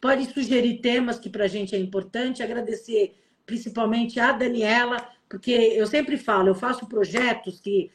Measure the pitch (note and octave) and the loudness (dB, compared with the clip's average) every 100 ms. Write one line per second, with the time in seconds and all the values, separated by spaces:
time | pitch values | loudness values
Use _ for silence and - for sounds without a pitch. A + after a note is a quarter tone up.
0 | B3+ C4 B3+ - A#3 B3 A#3+ - B3 A#3+ | 0 0 0 -4 0 2 2 0 0 0
1 | B3 A#3 G3+ G#3 G3+ G3+ G3 G3+ F#3 F#3+ | 0 -4 -8 -2 -2 -2 -4 -4 -4 -4
2 | F#3+ A#3 B3+ B3+ A3 A#3+ A3 A3+ - A3 | -6 -4 -4 -4 -6 -6 -6 -8 -2 0
3 | G3 - _ _ - A3+ - A#3 A3 A#3 | 0 -2 _ _ -8 -8 -6 -2 0 2
4 | A#3 - A#3+ A#3 B3 A#3+ G#3+ A#3 A#3+ A#3+ | 0 2 2 2 0 0 2 2 2 -2
5 | - - _ F#3+ - A#3+ A3+ A3 G#3+ D4 | -6 -16 _ -8 0 4 4 4 2 2
6 | C#4 C#4+ - G3+ F#3+ F#3 B3 B3 A3 A3+ | 0 -2 0 2 4 2 0 -4 -4 -2
7 | F#3 G3+ B3 A3+ - F#3 - G3+ E3+ | 0 0 0 -2 -6 -10 -2 -2 -2